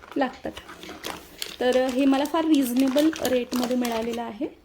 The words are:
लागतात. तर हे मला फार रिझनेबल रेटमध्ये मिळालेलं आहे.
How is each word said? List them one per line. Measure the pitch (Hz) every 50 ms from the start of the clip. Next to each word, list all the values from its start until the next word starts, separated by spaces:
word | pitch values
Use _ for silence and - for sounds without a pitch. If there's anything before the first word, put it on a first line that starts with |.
| - - -
लागतात. | 285 269 247 - - - 220 - - - - - - - - - - - - - - - - - - - - - -
तर | 247 254 254 254 262
हे | 262 247 254 277
मला | 269 269 269 285
फार | 294 - 330 320
रिझनेबल | 320 311 277 269 240 240 254 269 269 254 294 302 320 320 -
रेटमध्ये | - 247 254 247 240 - 254 247 247 233 254
मिळालेलं | 247 247 240 226 220 226 233 226 233
आहे. | 233 233 214 208 302 - - -